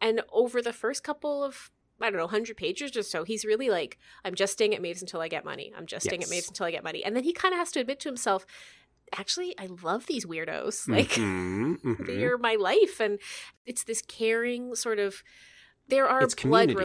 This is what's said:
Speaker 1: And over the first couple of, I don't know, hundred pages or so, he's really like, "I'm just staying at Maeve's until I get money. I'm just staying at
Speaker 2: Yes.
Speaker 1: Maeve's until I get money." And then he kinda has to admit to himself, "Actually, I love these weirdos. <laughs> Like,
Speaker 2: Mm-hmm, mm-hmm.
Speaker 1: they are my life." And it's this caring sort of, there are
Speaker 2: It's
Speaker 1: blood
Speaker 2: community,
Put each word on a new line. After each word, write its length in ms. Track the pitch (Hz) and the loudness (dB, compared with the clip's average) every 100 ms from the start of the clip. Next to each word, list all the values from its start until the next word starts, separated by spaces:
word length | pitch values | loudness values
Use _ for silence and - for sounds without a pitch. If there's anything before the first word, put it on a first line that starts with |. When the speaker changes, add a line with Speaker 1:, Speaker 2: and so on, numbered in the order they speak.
Speaker 1:
And 200 | 226 226 - | 0 2 0
over 280 | 214 240 240 | 2 2 2
the 120 | 233 | -2
first 320 | 233 226 247 | -4 -4 -4
couple 400 | - 294 294 285 | -6 -4 -2 -2
of, 260 | 277 - - _ _ - | -4 -8 -20 _ _ -4
I 100 | 226 | -2
don't 80 | 185 | 0
know, 80 | 170 | 0
hundred 300 | 214 190 175 | 0 -2 -4
pages 400 | 175 - 285 233 | -4 -4 -4 -4
or 60 | |
so, 180 | 202 170 | -4 -4
he's 220 | 170 214 | -4 -4
really 260 | 214 220 262 | 0 0 2
like, 280 | 180 131 - - - | 0 -2 -10 -20 -10
"I'm 100 | 190 | -6
just 180 | 180 196 | 0 0
staying 200 | - 214 | 2 2
at 80 | 214 | 2
Maeve's 180 | 175 175 | -2 -6
until 200 | 190 170 | -8 -6
I 80 | 160 | -4
get 160 | 160 | -6
money. 280 | 151 135 - - | -6 -10 -12 -14
I'm 100 | 165 | -10
just 200 | - - | -6 -4
staying 160 | 180 | -4
at 40 | - | -4
Speaker 2:
Yes. 40 | |
Speaker 1:
Maeve's 180 | 175 170 | -4 -4
until 180 | - 170 | -4 -4
I 60 | |
get 100 | 165 | -4
money." 220 | 160 - | -6 -6
And 100 | 202 | -4
then 80 | 240 | -2
he 100 | 285 | -2
kinda 240 | 339 381 359 | 2 2 2
has 140 | 339 | -2
to 80 | 294 | -2
admit 200 | 240 277 | -4 -4
to 80 | 302 | -6
himself, 360 | 247 226 190 - - - - _ _ - - | -4 0 0 -2 -20 -20 -20 _ _ -12 -8
"Actually, 400 | - 349 359 - | -4 -4 -4 -8
I 80 | 185 | -12
love 400 | 180 165 214 - | -8 -2 -2 -2
these 200 | 269 170 | -6 -4
weirdos. 600 | 160 160 78 - - - | -6 -6 -4 -4 -4 2
<laughs> 40 | |
Like, 180 | - - | 4 4
Speaker 2:
Mm-hmm, 640 | - 104 92 90 98 135 | 2 0 0 0 0 0
mm-hmm. 300 | 180 127 104 | 0 -2 -2
Speaker 1:
they 200 | 92 95 | -2 0
are 120 | 247 247 | 4 6
my 180 | 233 220 | 6 4
life." 420 | 190 392 403 - | 4 6 6 4
And 220 | 214 202 - - - _ | 0 0 -6 -12 -14 _
it's 200 | - 247 | -8 -6
this 180 | - 220 | -4 -6
caring 720 | - - 220 226 240 240 247 | -6 -2 2 2 0 -2 -4
sort 240 | 233 233 208 | -4 -2 0
of, 240 | 202 196 - - - - - _ - | 0 -2 -18 -20 -20 -20 -20 _ 0
there 220 | 269 262 | 4 6
are 140 | 262 | 6
Speaker 2:
It's 100 | 254 | 4
Speaker 1:
blood 360 | - 220 226 226 | 2 6 8 8
Speaker 2:
community, 40 | 190 | 4